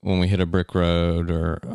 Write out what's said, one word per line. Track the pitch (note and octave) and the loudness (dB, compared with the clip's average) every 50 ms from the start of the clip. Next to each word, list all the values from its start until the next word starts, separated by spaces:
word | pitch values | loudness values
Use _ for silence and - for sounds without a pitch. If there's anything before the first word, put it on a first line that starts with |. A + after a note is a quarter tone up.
when | - G2 F#2+ F#2 | -4 -2 0 2
we | F2+ | 2
hit | F2+ G2+ F#2 | 2 2 0
a | F#2 | 0
brick | E2+ F2 F#2 F2 - - | 0 0 -2 -2 0 0
road | F#2 F2 E2+ E2+ E2+ E2+ F2 E2+ E2+ E2+ E2+ | 0 2 2 2 2 2 0 0 0 -2 -2
or, | E2+ E2 E2 E2 E2 - - - | -2 -2 -2 -2 -4 -4 -8 -6